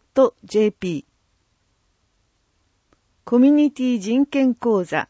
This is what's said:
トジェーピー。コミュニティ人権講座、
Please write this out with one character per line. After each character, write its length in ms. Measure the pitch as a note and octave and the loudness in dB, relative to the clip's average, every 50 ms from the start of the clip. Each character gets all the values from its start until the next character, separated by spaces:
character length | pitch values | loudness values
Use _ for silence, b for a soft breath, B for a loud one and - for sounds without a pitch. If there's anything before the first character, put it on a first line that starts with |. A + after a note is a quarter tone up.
| _ _ - | _ _ 0
ト 200 | C4 C4 - - _ - | 2 2 2 0 _ -12
ジ 180 | - - G#3+ | -6 -2 0
ェ 60 | G#3+ G#3+ | 0 0
ー 20 | |
ピ 340 | - - G3 F3+ D#3+ C#3 - | -2 -4 -8 -8 -8 -8 -10
ー。 40 | _ _ _ _ _ _ _ _ _ _ _ _ _ _ _ _ _ _ _ _ _ _ _ _ _ _ _ _ _ _ _ _ _ _ _ _ _ _ _ _ _ _ _ - | _ _ _ _ _ _ _ _ _ _ _ _ _ _ _ _ _ _ _ _ _ _ _ _ _ _ _ _ _ _ _ _ _ _ _ _ _ _ _ _ _ _ _ -8
コ 140 | - A#3 | -2 2
ミ 120 | B3 C4 C#4+ | 4 4 4
ュ 20 | |
ニ 200 | D4 D4 D4 D4 | 4 4 2 0
テ 120 | - - B3+ | -2 -4 -4
ィ 160 | B3+ B3 G#3 | -2 -2 -4
人 260 | F#3 G#3+ A#3+ C4+ C#4+ | -4 -2 -2 -2 -2
権 300 | C#4+ - C#4 C4+ B3+ A#3 | -2 -2 -2 0 0 -2
講 280 | - A#3 A#3 G#3+ F#3 F3+ | -2 -2 -2 -2 -2 -2
座、 260 | - D#3 D3+ - - | -4 -6 -6 -6 -8